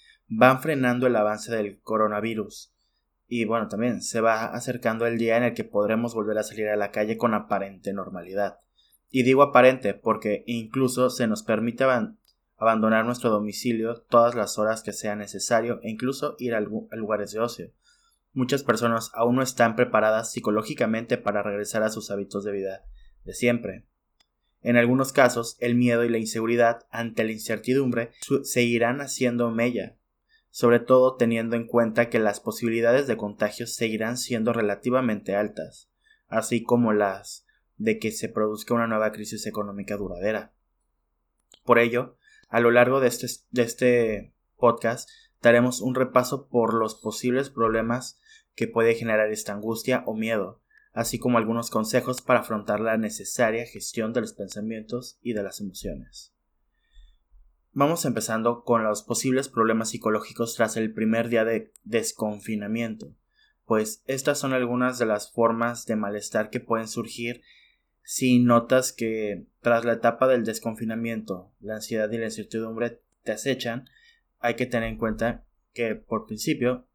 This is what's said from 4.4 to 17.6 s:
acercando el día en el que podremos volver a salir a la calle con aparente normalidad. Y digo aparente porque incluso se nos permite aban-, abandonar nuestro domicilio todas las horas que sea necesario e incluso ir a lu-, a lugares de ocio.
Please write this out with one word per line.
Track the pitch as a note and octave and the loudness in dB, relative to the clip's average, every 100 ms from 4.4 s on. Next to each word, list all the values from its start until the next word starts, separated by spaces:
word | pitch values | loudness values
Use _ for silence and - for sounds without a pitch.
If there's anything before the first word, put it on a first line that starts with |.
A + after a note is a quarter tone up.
| A2+ | -2
acercando | A#2 B2+ A#2+ A#2 A2+ A#2 | -6 -6 -4 -2 0 0
el | A#2 | 0
día | A#2 A#2 | 2 2
en | |
el | A#2+ | 2
que | A#2 A2 | -2 -4
podremos | G#2 G#2 A2+ A#2+ A2+ | 0 2 0 -2 -4
volver | G#2+ G#2+ | -2 -2
a | |
salir | G#2+ G#2+ G#2+ | -4 -4 -2
a | G#2 | 0
la | G2+ | 0
calle | G#2+ G#2+ A2+ | -2 -2 0
con | A#2+ | 0
aparente | G#2+ - G2 G2 F#2+ G2 | 0 -2 -4 -4 -10 -8
normalidad. | G2 F2+ F#2 F2+ F#2+ G2+ - _ _ _ _ _ | -8 -8 -10 -6 -2 -2 -4 _ _ _ _ _
Y | C3 | 0
digo | B2 C3 | 4 6
aparente | C#3 B2+ B2+ C3 G2+ G2 | 6 8 6 6 0 -2
porque | A2+ G#2+ G#2+ G2+ - | -2 0 -2 -4 -4
incluso | A#2 A2 C3 B2+ B2+ B2+ | -8 -6 -2 0 2 0
se | - A2+ | 0 -2
nos | G#2+ | -2
permite | - G#2+ A#2 A#2 | -2 -2 -2 0
aban-, | C3 B2 G#3 - _ _ _ - | 2 2 -2 -10 _ _ _ 0
abandonar | A2+ A2 A2 A2 A#2 | 2 4 4 2 2
nuestro | A#2+ A#2+ | 0 0
domicilio | G#2 G#2+ G2+ B2 A2+ A2+ A#2 | 0 -2 -4 -4 -2 -4 -6
todas | - A#2+ A#2 B2 | 4 6 6 4
las | G2+ - | -2 0
horas | G#2+ A2 | 0 -2
que | - | -6
sea | - G#2+ G#2 | -8 -6 -6
necesario | G2+ G2 - A2+ A#2 A2+ | -8 -8 0 2 2 -4
e | A2+ | -8
incluso | A2 B2+ C3+ D3 - | -6 -4 -4 -6 -6
ir | B2 | -4
a | A2+ | -2
lu-, | G2+ G#2+ - | -2 -6 -8
a | A2+ | -8
lugares | G#2+ G#2 G2+ | -4 -2 -2
de | G#2+ | -4
ocio. | A#2+ - | -4 -6